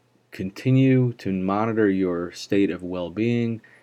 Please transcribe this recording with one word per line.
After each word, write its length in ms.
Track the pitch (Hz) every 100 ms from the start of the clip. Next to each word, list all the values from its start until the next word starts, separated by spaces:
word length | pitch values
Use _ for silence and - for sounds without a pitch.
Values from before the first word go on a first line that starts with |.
| _ _ _
continue 800 | - 95 - 131 131 135 131 123
to 180 | 120 98
monitor 560 | 95 95 101 113 110 104
your 440 | 95 92 87 87
state 400 | - - 101 95
of 100 | 87
well-being 800 | 90 90 87 90 117 120 117 113 _ _